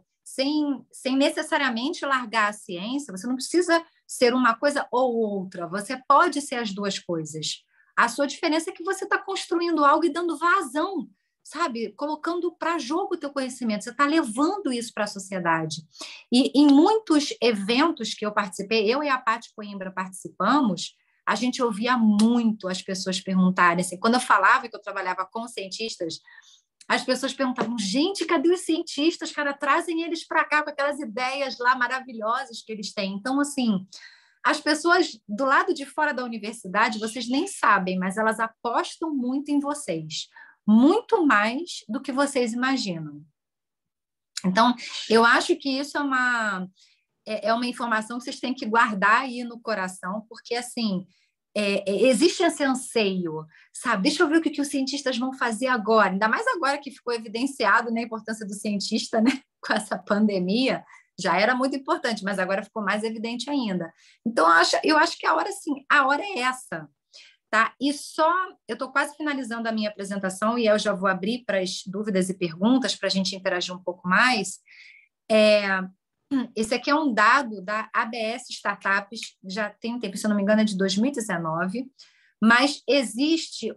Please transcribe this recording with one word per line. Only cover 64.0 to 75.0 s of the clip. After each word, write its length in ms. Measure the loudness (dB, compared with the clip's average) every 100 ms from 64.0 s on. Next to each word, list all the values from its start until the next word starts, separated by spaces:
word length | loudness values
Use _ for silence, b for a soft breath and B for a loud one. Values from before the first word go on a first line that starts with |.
| b b -4
Então, 200 | 2 4
eu 80 |
acho, 240 | 6 4 2
eu 140 | 4 4
acho 200 | 4 0
que 80 | 0
a 100 | 0
hora, 160 | -2
sim, 320 | -6 -6 -6 0
a 140 | 2 4
hora 160 | 0
é 180 | -2 -4
essa, 480 | -4 -4 -8 -10 -12 _ _ B B B _
tá? 240 | 0 0 0
E 100 | -4
só, 380 | -4 -6 0 2 2 -2 -8 -10
eu 100 | -8
tô 140 | -4
quase 260 | -2 -2 -2
finalizando 500 | -4 -4 -4 -6 -4
a 40 |
minha 180 | -2 -2
apresentação 680 | -6 -8 -4 -4 -2 0 2
e 100 | 4
eu 100 | 4
já 160 | 2
vou 160 | 0 0
abrir 340 | 0 -2 -4 -2
pras 360 | -2 -2 -6 -8
dúvidas 440 | -6 -2 0 0
e 80 | -2
perguntas, 580 | -6 0 4 4 2 -2
pra 140 | -2
gente 260 | 0 -2 -4
interagir 400 | -4 -4 -4 -8
um 80 |
pouco 240 | -8 -6 0
mais. 520 | 4 4 2 -2 -10 _ B B B